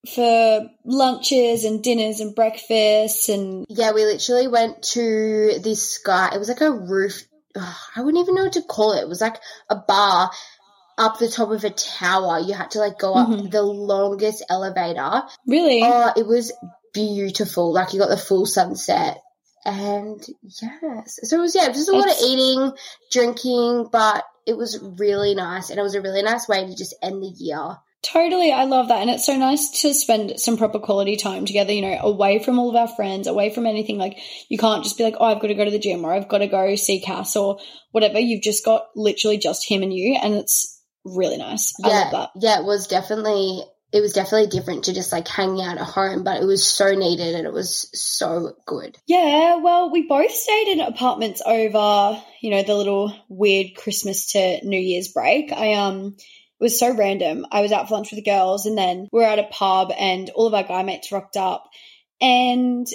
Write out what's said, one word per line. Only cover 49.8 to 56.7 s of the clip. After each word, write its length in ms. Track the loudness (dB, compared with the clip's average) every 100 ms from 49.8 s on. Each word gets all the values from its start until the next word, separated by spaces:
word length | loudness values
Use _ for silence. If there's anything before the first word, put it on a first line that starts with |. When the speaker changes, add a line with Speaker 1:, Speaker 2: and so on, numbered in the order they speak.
| 2
Speaker 1:
we 120 | 0
both 280 | 2 2 2
stayed 380 | 0 0 0 2
in 120 | 0
apartments 600 | -2 -2 -2 0 -4 -4 0
over, 760 | 2 2 2 4 4 2 0 -12 -10
you 80 | -2
know, 120 | -2
the 100 | 0
little 400 | 0 0 0 -2 -6 _
weird 460 | 0 2 4 0 -6
Christmas 560 | -6 -6 -4 -6 -2
to 280 | 0 2 0
New 160 | -2 -2
Year's 280 | 0 -2 -2
break. 440 | -2 2 2 0
I, 220 | -4 0
um, 420 | 0 0 -2 -10 -14
it 440 | -20 -20 _ _
was 140 | 0